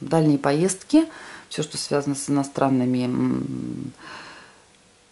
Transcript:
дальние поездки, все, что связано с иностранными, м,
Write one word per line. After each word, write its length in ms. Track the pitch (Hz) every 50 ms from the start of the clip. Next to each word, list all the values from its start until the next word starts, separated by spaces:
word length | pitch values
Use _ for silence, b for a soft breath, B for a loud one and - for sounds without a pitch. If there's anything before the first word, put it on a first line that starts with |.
дальние 380 | 135 131 160 165 156 151 143 135
поездки, 680 | - 143 143 156 180 190 - - - - - 311 320 320 B B B B B B B B
все, 140 | - - 156
что 140 | - -
связано 380 | - - - 143 143 139 143 139
с 140 | 135 - -
иностранными, 760 | 143 143 135 139 - - 139 135 131 127 123 127 127 127 123
м, 880 | 123 127 127 127 127 127 131 135 135 131 127 127 120 120 - 131 127 127 B B B B B B B B B B B B B B B _ _ _ _ _ _ _ _